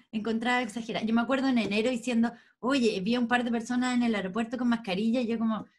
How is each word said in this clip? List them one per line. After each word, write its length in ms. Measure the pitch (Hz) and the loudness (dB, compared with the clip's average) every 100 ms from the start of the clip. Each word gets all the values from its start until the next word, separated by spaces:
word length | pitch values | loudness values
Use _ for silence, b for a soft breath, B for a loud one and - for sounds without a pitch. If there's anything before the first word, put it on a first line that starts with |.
| _ | _
encontraba 500 | 220 214 226 233 247 | -6 -2 -2 0 0
exageradas. 460 | 240 233 226 180 214 | -2 -6 -6 -4 0
Yo 80 | |
me 60 | 226 | 2
acuerdo 260 | 240 269 269 | 2 2 2
en 120 | 247 | 2
enero 300 | 202 208 233 | 2 0 0
diciendo, 440 | 240 254 233 233 240 B B | 0 0 2 2 -2 B B
"Oye, 400 | 233 277 226 190 | 0 2 2 2
vi 140 | 190 | 0
a 60 | 240 | 0
un 80 | 233 | 2
par 160 | 247 | 0
de 80 | 247 | 0
personas 420 | 233 226 247 254 | -2 -2 -2 0
en 80 | 247 | 2
el 100 | 240 208 | 2 0
aeropuerto 420 | 185 214 226 247 | -2 -4 -4 -2
con 100 | 247 | 0
mascarilla", 520 | 233 - 180 226 254 | 0 -2 -2 0 0
y 80 | 226 | 0
yo 100 | 226 | 0
como, 280 | 226 214 - | -2 -2 -6